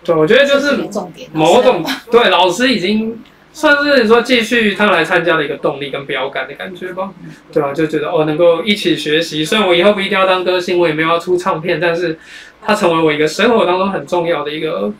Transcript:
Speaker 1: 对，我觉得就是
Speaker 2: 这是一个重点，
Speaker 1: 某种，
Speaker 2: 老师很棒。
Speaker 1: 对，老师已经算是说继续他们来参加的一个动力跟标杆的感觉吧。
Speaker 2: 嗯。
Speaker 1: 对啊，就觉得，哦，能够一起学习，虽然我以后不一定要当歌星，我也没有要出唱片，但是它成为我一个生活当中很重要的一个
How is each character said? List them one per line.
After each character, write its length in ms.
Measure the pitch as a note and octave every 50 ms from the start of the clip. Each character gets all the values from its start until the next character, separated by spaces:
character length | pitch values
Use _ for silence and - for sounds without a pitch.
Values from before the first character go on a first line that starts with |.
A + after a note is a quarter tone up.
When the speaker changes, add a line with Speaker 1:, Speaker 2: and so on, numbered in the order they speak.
| -
Speaker 1:
对， 120 | - E3+
我 120 | D#3 D#3
觉 80 | D#3+ A3+
得 100 | C4 C#4+
就 140 | C4+ C#4 -
是 20 |
Speaker 2:
这 140 | - C#4+ B3+
是 60 | -
一 40 | E3
个 60 | -
重 180 | - G#3+ F3+ E3+ D#3
点， 140 | - - -
Speaker 1:
某 320 | - D#3 E3 F3 F#3 A#3+ B3
种， 0 |
Speaker 2:
老 0 |
师 80 | B3+
很 120 | G#3+ F3 D#3+
棒。 120 | C#3+ C3 - - -
Speaker 1:
对， 180 | - A#3 A#3+ G3+
老 220 | F3+ F3 F#3 F3+
师 220 | - A#3+ B3 C4+ A#3+
已 60 | F3+
经 440 | E3+ G3 G#3+ A3 A3 A3+ A#3 - - - _ _ _ _ _
算 300 | - D#4 D4+ C#4+ C#4+ D4
是 240 | D4 C#4+ C4 A3+
说 140 | G#3 A3+ A#3+
继 200 | A3+ A#3+ B3+ A#3
续 320 | A3 G#3+ B3 A#3 A3 G#3 F#3+
他 120 | F#3+ G#3
们 80 | G3+ F#3
来 100 | E3 D#3+
参 200 | D#3+ F#3 E3+ E3
加 120 | E3+ E3
的 80 | D#3 D3
一 40 |
个 100 | C#3+ C#3
动 220 | C3 - E3 D3 C3+
力 100 | C#3+ C#3
跟 160 | C3+ C#3+ C#3
标 240 | - C#3+ C3 C3+ C#3
杆 180 | - C3+ C3
的 60 | - -
感 200 | - F#3+ F#3+ F3+
觉 180 | F3 F#3 F#3 F3+
吧。 180 | F3+ F#3+ G3 - - E3+
Speaker 2:
嗯。 80 | D#3+ D3+ - - -
Speaker 1:
对 100 | - D#3+
啊， 120 | D3 C#3 C#3
就 120 | D3+ D#3+
觉 120 | D3+ D#3 D#3
得， 100 | D3 D3+
哦， 160 | - D#3 D#3
能 120 | D#3 D3+
够 260 | D#3 F3 E3+ E3+ D#3+ -
一 120 | A3 G#3
起 200 | G3+ - F3 D#3+
学 260 | - - D3+ D3+ E3
习， 220 | E3 - D3+ D3+ D#3
虽 160 | D#3 A3 A3
然 80 | G#3
我 80 | F#3 F3
以 80 | E3+ F3
后 100 | G#3 G3+
不 60 | F#3+
一 100 | F#3+ F#3+
定 80 | G3+
要 80 | F#3+ F#3+
当 180 | F#3+ F#3 F#3 F3+
歌 160 | F3+ F3+ F3+
星， 200 | F3+ - F3+ F3
我 80 | F3
也 60 | D#3+ D#3
没 80 | D#3
有 60 | D#3+
要 120 | E3 E3+ E3+
出 180 | - F3+ F3+
唱 240 | F3 - F#3+ F3 D#3
片， 180 | D#3 F#3 E3+ D#3
但 160 | F3 E3+ E3+
是 220 | F3 F3+ E3 D#3+ - - - - - - - _ _
它 120 | - - G#3
成 220 | G3+ G3 F3 E3
为 80 | D#3+ D#3+
我 80 | D#3
一 60 | D3+
个 100 | D3 D3+
生 280 | D#3 - - G3+ B3 A#3
活 100 | G#3+ F3
当 120 | F3 F3+
中 140 | F#3 F#3+ G3+
很 140 | F#3+ F3 -
重 200 | - F3+ F3 E3
要 160 | E3+ E3 D3 D3
的 80 | D3
一 80 | D3+ D#3
个 320 | D#3 D#3 E3 F#3+ G2+ - G#3